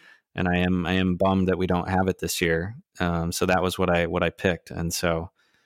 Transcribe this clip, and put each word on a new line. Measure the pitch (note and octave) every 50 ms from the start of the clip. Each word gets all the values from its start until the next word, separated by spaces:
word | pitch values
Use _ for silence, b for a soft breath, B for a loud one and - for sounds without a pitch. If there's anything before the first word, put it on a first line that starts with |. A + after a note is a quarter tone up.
| b b b b b _ -
and | F#2+ F#2 F2+
I | F2 F2+
am, | F2+ F2+ F#2 F2+ E2
I | E2+ F#2
am | F#2+ F#2 F#2 F2+
bummed | F2 F#2+ F#2+ F#2+ F#2+ F#2 F#2
that | F2+ E2+
we | F#2
don't | F2+ F2+ F2 - F2+
have | F#2+ F#2 F#2+ F#2+
it | F2+ -
this | F2+ E2+ - -
year. | F#2 E2+ E2 E2 E2+ G#2 A#2+ D3+ - _ _ -
Um, | F2+ F2 E2+ E2+ E2 F2
so | - - F#2
that | F#2 F#2 F2
was | F2+ F2+ - -
what | F#2 F2
I, | F2 E2+ E2+
what | E2 F2 F2
I | F2 E2+
picked. | - - - F#2+ E2+ - _ -
And | - E2+ E2+ E2
so, | - - - E2+ E2 E2 F2 - _ _ _ _ _ _ _